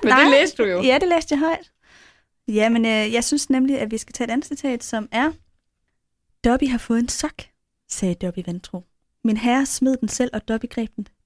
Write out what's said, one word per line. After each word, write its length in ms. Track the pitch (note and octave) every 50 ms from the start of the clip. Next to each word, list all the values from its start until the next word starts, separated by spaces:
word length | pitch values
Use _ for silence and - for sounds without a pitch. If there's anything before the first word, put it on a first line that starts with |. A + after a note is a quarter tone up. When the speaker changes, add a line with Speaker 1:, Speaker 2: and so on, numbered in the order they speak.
| -
Speaker 1:
Men 60 | -
Speaker 2:
nej. 120 | - B3+
Speaker 1:
det 100 | D4+ C#4+
læste 320 | C4+ C#4+ E4 D4+ - - A3+
du 60 | G3+
jo. 140 | F3+ F3 G#3
Speaker 2:
Ja, 160 | B3+ B3+ D4
det 80 | F#4+ F4+
læste 240 | F4 E4 D#4+ - D4
jeg 40 | C#4
højt. 320 | D#4 E4 E4 - - _ _ _ _ _ - - - - _ _ _ _ _ _ _ -
Ja, 200 | G#3 G#3+ G#3+ A3+
men, 160 | A#3 A#3 A3+
øh, 280 | A3+ A3 G#3+ G#3+ G#3+ A3+
jeg 120 | A#3 A#3
synes 260 | - D4 C#4+ - -
nemlig, 300 | C4+ C4 C4 C4+ C4+ -
at 100 | A3 G#3+
vi 80 | A3 A3
skal 140 | - - -
tage 160 | - B3 A3
et 20 |
andet 160 | A3+ C4+ -
citat, 380 | - D4 - - C#4 B3 A#3+ -
som 240 | - - A3 G#3+ - -
er, 200 | A3+ C4+ D#4+ D#4+ - _ _ _ _ _ _ _ _ _ _ _ _ _ _ _ _ _ _ _ _ -
"Dobby 240 | A#3 A#3+ C4+ C#4+ C4+
har 100 | B3 A#3
fået 200 | - - A#3 A#3
en 100 | A#3+ B3
sok," 340 | - - - D4+ - - - - _ _ _ _ _ _ _ -
sagde 260 | - - G3+ F#3 F3
Dobby 280 | F3 - F3+ F3 F#3+ F3
vantro. 360 | - E3+ F3+ - - - F3+ F3+ _ _ _ _ _ _ _ -
"Min 120 | A3+ G#3+
herre 300 | A3 A3+ B3 A#3+ C4+ C#4
smed 300 | C4+ - - C4 C4 C4
den 120 | B3+ - G#3
selv, 220 | - - B3+ B3 -
og 160 | G#3+ - -
Dobby 160 | A3 A3+ - A#3
greb 260 | - A#3+ A3+ - -
den. 100 | - G3+ - _ _ _